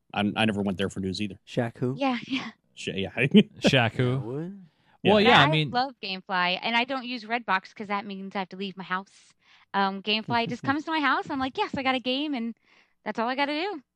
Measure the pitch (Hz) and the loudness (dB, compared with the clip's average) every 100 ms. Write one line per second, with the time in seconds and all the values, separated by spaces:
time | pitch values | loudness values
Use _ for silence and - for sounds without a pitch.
0 | _ 104 101 95 110 101 101 90 95 95 | _ 0 0 2 2 2 0 0 -2 -2
1 | 95 92 101 95 - - 117 - 123 143 | -6 -4 -6 -8 -6 -2 -2 -2 -4 -2
2 | 269 240 208 254 214 - _ - - 95 | -2 -4 -4 -6 -6 -16 _ -12 -8 -6
3 | 92 - 139 208 - - - 135 113 - | -4 -2 6 6 6 2 2 4 2 2
4 | 123 135 117 139 175 196 175 _ _ _ | 0 0 -4 -8 -8 -12 -20 _ _ _
5 | 180 208 214 180 143 156 147 247 269 240 | 4 6 8 8 8 4 2 0 -2 -6
6 | 196 185 - 185 180 180 226 233 247 269 | -10 -8 -2 0 2 0 0 0 0 -4
7 | 240 247 208 240 220 190 - - 202 202 | -6 -8 -4 -4 0 -2 -2 -12 -6 -6
8 | 202 190 196 202 185 185 196 185 180 185 | -6 -10 -8 -6 -6 -8 -10 -8 -6 -6
9 | 190 - _ _ _ _ _ 196 196 196 | -6 -20 _ _ _ _ _ 0 0 -2
10 | 208 214 214 233 233 240 - 294 311 320 | -2 -2 0 -2 -2 -4 -2 -2 -2 0
11 | 277 320 403 277 262 392 392 294 262 262 | 2 0 -2 -4 -4 -4 -4 -2 0 0
12 | 254 262 302 262 226 - _ _ _ _ | -2 -2 -2 -4 -6 -10 _ _ _ _
13 | 214 220 226 262 285 302 392 330 - | -8 -4 -2 -2 -2 -2 -4 -6 -14